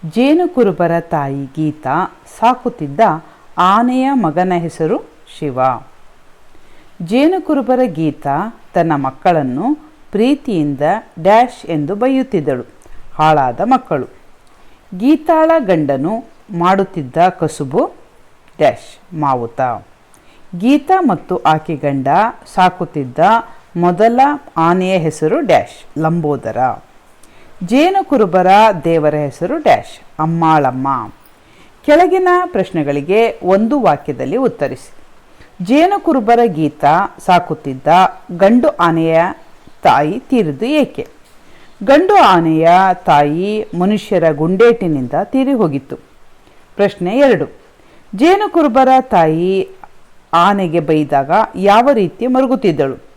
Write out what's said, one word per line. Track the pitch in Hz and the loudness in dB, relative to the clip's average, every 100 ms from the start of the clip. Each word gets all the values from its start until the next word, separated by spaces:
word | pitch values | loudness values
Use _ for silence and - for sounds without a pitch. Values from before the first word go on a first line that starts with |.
| 165 | -6
ಜೇನುಕುರುಬರ | 220 269 320 349 302 214 160 170 170 | -2 2 2 0 0 0 0 -2 -2
ತಾಯಿ | 165 160 139 139 | -4 -6 -4 -8
ಗೀತಾ | 135 156 156 147 127 147 185 - - - | -10 -6 -6 -6 -4 -4 -4 -10 -20 -2
ಸಾಕುತ್ತಿದ್ದ | 226 247 240 247 147 139 220 160 - _ - - | 0 0 -6 -8 -10 0 0 0 -8 _ -18 -2
ಆನೆಯ | 180 202 247 254 262 | 2 2 2 0 0
ಮಗನ | 269 175 151 185 175 | 0 0 0 -2 -2
ಹೆಸರು | 165 - 160 240 - _ - - | -4 -4 -2 -2 -6 _ -20 -10
ಶಿವ. | 147 127 131 120 - - - - - - - - - - - - | -8 -2 -2 -2 -10 -20 -20 -20 -20 -20 -20 -20 -20 -20 -20 -16
ಜೇನುಕುರುಬರ | 165 233 302 370 - 294 233 254 | -4 0 2 0 -2 -4 0 0
ಗೀತಾ | 247 156 160 - 143 139 214 - - | 0 -2 -4 -4 -6 -4 -6 -12 -8
ತನ್ನ | 190 165 | -2 0
ಮಕ್ಕಳನ್ನು | 147 135 135 190 165 131 127 214 302 - _ - | 0 -4 -2 0 0 -2 -4 -4 -4 -8 _ -8
ಪ್ರೀತಿಯಿಂದ | 196 240 285 - 185 147 139 147 208 - - | -2 0 0 -2 -4 -4 -2 -2 -2 -6 -4
ಡ್ಯಾಶ್ | 170 214 247 - - | 2 2 2 -4 -6
ಎಂದು | 160 147 | -6 -4
ಬೈಯುತ್ತಿದ್ದಳು. | 202 254 262 262 185 147 127 - - - - - | -2 -2 0 -2 -4 -2 -6 -8 -18 -20 -18 -16
ಹಾಳಾದ | - 156 151 131 117 | 0 2 2 0 -2
ಮಕ್ಕಳು. | 220 254 - 151 123 - - - _ _ - - _ 185 | 0 0 0 -6 -6 -14 -20 -20 _ _ -20 -20 _ -4
ಗೀತಾಳ | 240 311 - 320 320 330 | 0 0 2 2 2 0
ಗಂಡನು | 220 170 143 135 151 226 - _ _ 180 | 0 -2 0 -2 -4 -6 -10 _ _ -4
ಮಾಡುತ್ತಿದ್ದ | 175 190 196 - 131 156 180 | 0 0 -2 -6 -8 0 0
ಕಸುಬು | 180 156 - 139 160 359 - - _ _ _ _ - | 0 -8 -6 -4 -2 -4 -8 -20 _ _ _ _ -2
ಡ್ಯಾಶ್ | 151 - - - _ | -2 -2 -16 -20 _
ಮಾವುತ. | 165 147 127 117 - 127 110 - _ _ _ _ _ - 175 | -6 -2 -2 -6 -6 -6 -6 -12 _ _ _ _ _ -16 -4
ಗೀತಾ | 220 294 294 381 | 0 0 2 0
ಮತ್ತು | 320 170 - 180 | 2 -2 -4 -4
ಆಕೆ | - 156 156 151 | 0 -2 -4 -6
ಗಂಡ | 147 139 135 160 220 - - | -4 -4 0 0 0 -6 -10
ಸಾಕುತ್ತಿದ್ದ | - 185 180 175 151 131 123 175 226 226 - _ 175 | 0 0 0 -10 -8 -8 0 2 2 -2 -18 _ -2
ಮೊದಲ | 175 175 220 240 269 294 - - | 0 2 2 4 0 0 -8 -2
ಆನೆಯ | 165 180 185 190 | 0 2 0 0
ಹೆಸರು | 160 151 156 262 | -2 -2 -2 -2
ಡ್ಯಾಶ್ | 277 - 101 - - - | 0 0 0 -14 -14 -4
ಲಂಬೋದರ. | 160 170 151 143 110 110 127 110 - _ _ _ - - - - | -2 -2 -2 -4 -6 -4 -4 -4 -14 _ _ _ -20 -20 -20 -14
ಜೇನುಕುರುಬರ | 175 247 339 392 359 269 202 185 180 202 220 190 | -2 2 2 0 0 0 2 2 4 6 4 2
ದೇವರ | 165 165 151 | 0 0 0
ಹೆಸರು | 151 147 - 175 311 | 0 -4 -6 -6 -2
ಡ್ಯಾಶ್ | 285 120 - - - - | 0 0 -2 -20 -20 -6
ಅಮ್ಮಾಳಮ್ಮ. | 160 165 160 160 135 127 135 131 107 - _ _ _ _ - _ - | -4 0 2 2 0 -2 -2 -2 -6 -16 _ _ _ _ -20 _ 2
ಕೆಳಗಿನ | 302 349 370 370 359 359 | 4 4 2 2 2 0
ಪ್ರಶ್ನೆಗಳಿಗೆ | 262 185 165 143 143 147 202 226 - | -4 -4 -4 -2 -4 0 0 0 -2
ಒಂದು | 175 190 220 285 | 0 0 2 0
ವಾಕ್ಯದಲ್ಲಿ | 202 147 - 131 131 208 | 0 0 -4 -8 -4 -2
ಉತ್ತರಿಸಿ. | 262 - 139 - - - - - _ - - _ | -2 -2 -6 -8 -16 -20 -20 -20 _ -20 -20 _
ಜೇನುಕುರುಬರ | 180 277 349 403 381 269 214 233 | 0 2 2 0 -2 -2 2 2
ಗೀತಾ | 233 160 151 - 143 160 196 - - | 2 0 -4 0 0 0 -2 -8 0
ಸಾಕುತ್ತಿದ್ದ | 180 - 156 139 131 147 175 185 - - 175 | 0 0 -10 -10 -6 2 4 2 -2 -14 0
ಗಂಡು | 196 247 311 | 4 4 2
ಆನೆಯ | - 175 165 160 160 170 - - - - - | 0 0 2 2 2 0 -4 -18 -20 -20 -2
ತಾಯಿ | - 131 151 208 - | 2 2 0 -4 -2
ತೀರಿದ್ದು | 254 170 139 233 | -2 0 -4 -2
ಏಕೆ? | 302 254 - - - _ - - - - - | 0 -2 -4 -14 -16 _ -20 -20 -20 -20 -10
ಗಂಡು | 202 285 370 415 | 2 2 4 4
ಆನೆಯ | 247 180 165 156 165 180 190 | 4 4 2 2 4 4 4
ತಾಯಿ | 185 - 147 147 156 196 214 208 170 | 0 2 2 2 -2 -4 -4 -6 -4
ಮನುಷ್ಯರ | 180 208 - 185 165 | -2 -2 -2 0 0
ಗುಂಡೇಟಿನಿಂದ | 147 160 185 233 233 180 147 123 143 | 0 -2 2 2 2 -2 -4 -4 -4
ತೀರಿ | 202 262 262 | -4 -2 -2
ಹೋಗಿತ್ತು. | 262 202 139 135 135 _ _ - - _ _ _ - | 0 -2 -4 -10 -16 _ _ -20 -20 _ _ _ -2
ಪ್ರಶ್ನೆ | 196 - 180 233 | -2 -2 -4 2
ಎರಡು, | 285 190 147 - _ _ _ - - | 2 2 -2 -10 _ _ _ -20 -16
ಜೇನುಕುರುಬರ | 190 302 392 415 339 302 233 262 262 | 0 2 2 0 0 2 2 4 2
ತಾಯಿ | 262 180 160 160 180 190 190 - - - - - _ | 2 2 2 0 -2 -2 -4 -10 -20 -20 -20 -20 _
ಆನೆಗೆ | 165 180 202 185 165 | 0 2 0 0 -2
ಬೈದಾಗ | 151 156 151 143 139 185 226 - | 0 -2 0 -2 0 0 -2 -2
ಯಾವ | 196 208 254 | 2 4 4
ರೀತಿ | 254 185 - 247 | 2 0 -4 -2
ಮರುಗುತ್ತಿದ್ದಳು? | 254 262 254 208 143 139 127 - | 0 0 0 -2 0 -4 -4 -16